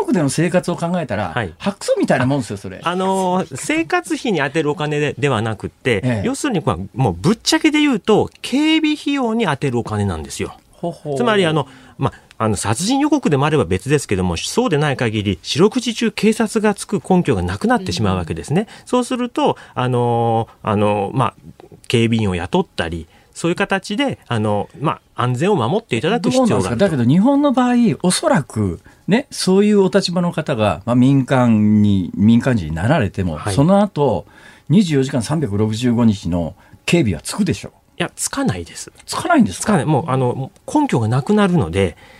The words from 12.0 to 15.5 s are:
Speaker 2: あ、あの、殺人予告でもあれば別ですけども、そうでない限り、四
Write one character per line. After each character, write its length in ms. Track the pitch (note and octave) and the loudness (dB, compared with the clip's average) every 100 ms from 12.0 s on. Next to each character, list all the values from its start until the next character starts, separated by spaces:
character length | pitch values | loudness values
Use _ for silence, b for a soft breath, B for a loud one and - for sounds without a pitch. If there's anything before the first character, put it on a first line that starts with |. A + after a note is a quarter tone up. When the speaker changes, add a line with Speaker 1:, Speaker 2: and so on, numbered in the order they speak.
| A#2 | -6
Speaker 2:
あ、 100 | B B - | B B -4
あ 100 | A2 | -2
の、 60 | G#2 | -2
殺 280 | G2+ A2+ F#3 | -2 -2 0
人 140 | C4+ | 0
予 100 | D4 | 2
告 220 | D4+ B3+ | 2 2
で 80 | C#3 | 0
も 80 | D3 | 2
あ 40 | |
れ 60 | D3+ | 0
ば 80 | F2+ | 0
別 240 | F#2 - | -2 0
で 100 | D3 | -2
す 80 | - | 0
け 80 | F#2+ | -2
ど 60 | |
も、 140 | F#2 E2 | 0 -2
そ 300 | - - B3 | -4 -2 0
う 20 | |
で 80 | D3 | 0
な 160 | D3+ | 0
い 40 | C3 | -2
限 240 | A#2+ G#2+ | -2 -2
り、 160 | G2+ F#2 | -2 -2
四 160 | - | -4